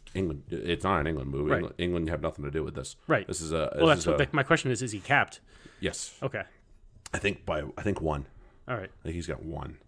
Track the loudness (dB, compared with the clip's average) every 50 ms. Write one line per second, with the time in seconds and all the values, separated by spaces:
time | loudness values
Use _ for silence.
0 | -14 -6 -4 -2 -2 -2 -2 -6 -8 -8 -6 -4 0 0 0 2 2 2 4 4
1 | 4 2 0 -2 -2 -2 -2 0 2 2 2 2 0 -2 -4 -2 0 0 0 0
2 | 0 0 0 0 -2 -2 -4 -4 -4 -2 -2 -2 -2 -2 -4 -8 -8 -10 -12 -8
3 | -2 2 2 2 2 -2 -6 -4 -2 0 0 0 0 0 2 6 6 6 6 6
4 | 4 2 4 4 2 2 2 2 4 4 4 4 4 2 0 0 -2 -4 -6 -4
5 | 0 2 4 4 4 2 -2 -14 -20 -20 -20 -20 -20 -20 -8 -4 -4 -4 -4 -6
6 | -8 -12 -8 -6 -6 -4 -4 -6 -8 -8 -14 -20 -20 -20 -20 -20 -20 -20 -20 -20
7 | -10 -6 -4 -2 0 0 -2 -2 -2 -2 -2 -2 -2 -4 -6 -4 -2 -2 0 0
8 | 0 0 0 -2 -4 -8 -14 -20 -20 -20 -20 -14 -8 -6 -6 -6 -6 -10 -12 -10
9 | -8 -6 -6 -4 -4 -6 -6 -6 -6 -8 -8 -8 -8 -10 -12 -16 -20